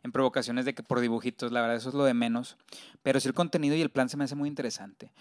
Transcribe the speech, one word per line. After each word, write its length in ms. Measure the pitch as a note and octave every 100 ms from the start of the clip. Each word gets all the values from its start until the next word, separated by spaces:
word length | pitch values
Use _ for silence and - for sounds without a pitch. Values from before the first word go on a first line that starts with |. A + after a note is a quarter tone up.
en 80 | B2
provocaciones 540 | C3 C3 C3 A#2 B2 B2+
de 100 | C3
que 80 |
por 160 | A2+ B2
dibujitos, 520 | A#2+ A2+ A#2+ - A#2+
la 100 | A#2+
verdad 160 | A#2 A#2
eso 120 | B2+
es 60 | C#3
lo 80 |
de 100 | C#3
menos, 420 | A#2+ A#2 A#2 C3 - _ - - -
pero 180 | C3+ C3+
sí 80 | C3+
el 60 |
contenido 420 | C3 F3 F3 C#3+ D#3
y 60 |
el 80 | D3+
plan 200 | - B2+
se 80 | C#3+
me 80 | C3+
hace 100 | C#3+
muy 120 | D3
interesante. 640 | D3 A#2+ - G2+ - - _